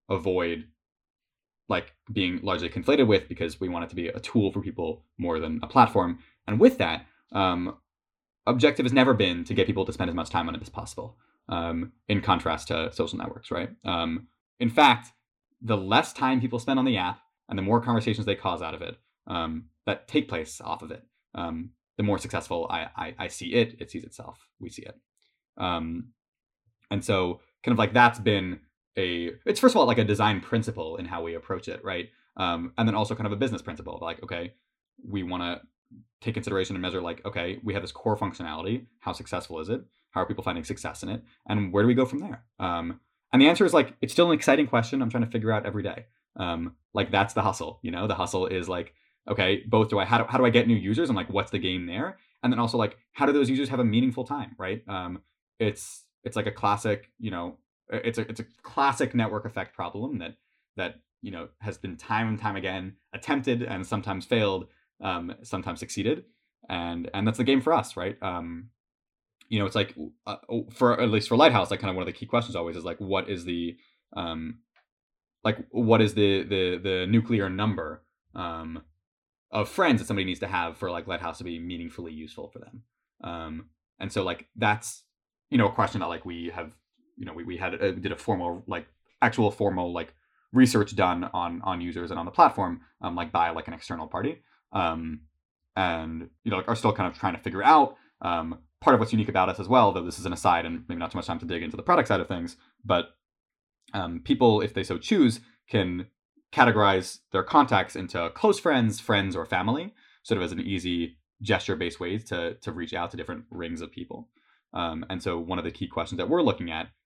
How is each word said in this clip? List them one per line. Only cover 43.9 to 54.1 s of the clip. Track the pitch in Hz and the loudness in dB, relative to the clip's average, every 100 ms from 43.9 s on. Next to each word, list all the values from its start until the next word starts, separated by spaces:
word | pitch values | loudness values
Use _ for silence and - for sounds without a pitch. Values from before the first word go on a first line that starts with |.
| - | -2
it's | 123 | 0
still | - 175 | 4 6
an | 156 | 6
exciting | - 139 143 | 6 4 4
question | 120 117 139 | 2 0 0
I'm | 117 | 0
trying | 120 117 | 0 0
to | |
figure | 117 110 | 0 0
out | 107 104 | 0 0
every | 101 | -4
day. | 95 - - _ _ - | -6 -8 -14 _ _ -6
Um, | 90 82 85 - _ | -4 -4 -6 -10 _
like, | 101 95 | -2 2
that's | 98 101 | 2 2
the | - | 2
hustle, | 98 95 - - | 0 0 -6 -8
you | - | -8
know? | 87 101 | -4 -2
The | 95 | -2
hustle | 90 95 92 | -2 -2 -2
is, | 92 87 | -4 -4
like, | 90 85 _ _ _ - | -6 -8 _ _ _ -4
okay, | 104 92 101 110 | 0 2 2 2
both | 110 107 | 4 4
do | 101 | 2
I, | 95 | 4
how | 117 | 2
do, | 113 | 2
how | 131 | 4
do | 123 | 6
I | |
get | 117 117 | 6 6
new | 113 | 2
users | 92 113 160 | 2 0 0
and, | 104 | 0
like, | 85 | -2
what's | 98 95 | -2 -2
the | 101 | -2
game | 90 90 87 | -2 -4 -6
there? | 92 170 196 _ _ | -6 -6 -10 _ _
And | 123 | 0
then | 120 | 2
also, | 117 120 | 2 2
like, | 104 - _ | 0 -4 _
how | - 139 | 0 2
do | |
those | 143 127 | 4 4
users | 135 135 | 0 -2
have | 131 | 0
a | 117 | 2
meaningful | 110 131 | 4 2